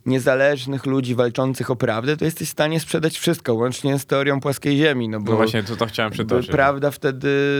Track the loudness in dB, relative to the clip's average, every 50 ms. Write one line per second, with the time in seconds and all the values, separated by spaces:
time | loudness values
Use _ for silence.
0 | -2 0 0 2 2 2 4 4 4 4 2 0 -4 -6 -6 -4 -2 -2 0 0
1 | 0 0 2 2 2 2 0 0 0 0 0 -2 -2 -4 -2 -2 -2 -2 -2 -2
2 | -2 -2 -2 0 -2 -2 -2 -4 -8 -6 -2 0 0 0 0 -2 -2 -2 -2 0
3 | 0 -2 -2 -2 0 0 0 0 0 -2 0 0 0 -2 -2 -2 -2 -2 0 -2
4 | -2 0 0 0 2 0 0 0 0 -2 -4 -2 0 0 2 4 4 2 2 0
5 | -2 -2 -4 -4 -2 0 2 2 2 2 2 0 -2 -2 -2 -2 -4 -2 -2 -2
6 | -2 -2 -2 -4 -2 0 0 0 0 2 2 4 4 4 2 2 -2 -2 -2 -2
7 | -4 -4 -2 -2 0 0 2 2 2 2 0